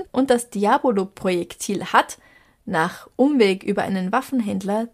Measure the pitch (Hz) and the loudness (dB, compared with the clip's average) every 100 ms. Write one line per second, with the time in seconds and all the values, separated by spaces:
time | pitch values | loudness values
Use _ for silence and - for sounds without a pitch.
0 | - 247 269 240 - 202 202 277 277 196 | -2 -2 2 2 0 -2 2 2 2 0
1 | 190 - 190 180 175 - - 190 180 233 | -4 -4 -2 -2 -4 -10 -6 -4 2 2
2 | 320 - _ _ _ _ - 170 175 - | 0 -10 _ _ _ _ -4 0 0 -4
3 | - - 269 285 196 190 - 202 - 190 | -16 0 2 4 4 2 -2 -2 -2 -2
4 | 185 226 277 262 202 196 190 214 233 | 0 -2 -2 -4 -2 -4 -2 -4 -4